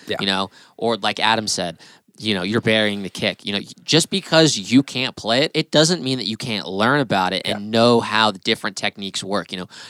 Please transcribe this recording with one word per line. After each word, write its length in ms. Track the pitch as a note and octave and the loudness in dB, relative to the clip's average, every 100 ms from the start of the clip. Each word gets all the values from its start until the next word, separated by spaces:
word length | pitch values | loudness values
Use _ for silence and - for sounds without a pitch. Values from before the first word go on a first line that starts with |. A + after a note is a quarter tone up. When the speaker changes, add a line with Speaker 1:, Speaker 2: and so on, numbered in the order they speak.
| - | -8
Speaker 1:
Yeah. 120 | G#2 | -4
Speaker 2:
you 60 | G2 | 0
know, 260 | F#2+ F#2+ - - - | 0 -2 -8 -20 -4
or 220 | A2+ A2 | -2 -2
like 220 | G#2+ G#2 | -2 0
Adam 280 | G#2+ A2 G#2+ | 2 2 0
said, 300 | - F2 E2 - - _ - | -4 -4 -8 -18 -20 _ -8
you 140 | A2 | -2
know, 80 | G2+ | -2
you're 180 | F2+ A#2 | 0 0
burying 420 | A2+ A2 G#2+ G2+ | 2 2 2 -2
the 60 | F#2+ | -8
kick. 360 | - G#2+ F2+ - | -4 -4 -4 -6
You 80 | |
know, 60 | G2+ - - | -6 -8 -14
just 260 | - D3+ - | 0 2 2
because 480 | G3 - D#3+ D#3+ A2+ | -4 2 4 4 2
you 240 | F#2 B2 | 2 4
can't 320 | C#3 B2 B2+ - | 4 -2 -6 -6
play 280 | G2+ A#2 | -2 0
it, 80 | D#3 | 0
it 180 | D#3 D#3+ | -2 0
doesn't 300 | D3+ D#3+ F3 | 2 4 2
mean 140 | C3 C3 | -2 -4
that 80 | G2 | -4
you 120 | A2 | -6
can't 300 | B2+ G#2 E2 | -6 -6 -6
learn 320 | F#2+ A2 D3 | 0 2 2
about 340 | A#2 G2 F#2 | 2 0 0
it 80 | F#2 - | -2 -4
and 160 | G#2 | -6
Speaker 1:
Yeah. 80 | G#2 | -2
Speaker 2:
know 300 | A2+ A#2 A#2 | 4 6 4
how 320 | G#2+ G#2+ A2 | 2 2 2
the 80 | F#2+ | 2
different 360 | - A2 G#2+ F#2+ | -2 -2 -4 -4
techniques 460 | G#2 G2+ G2 F2 | -6 -6 -10 -8
work. 280 | F#2+ G2 - | -4 -4 -4
You 80 | F#2 | -10
know, 80 | F#2 - - | -10 -14 -20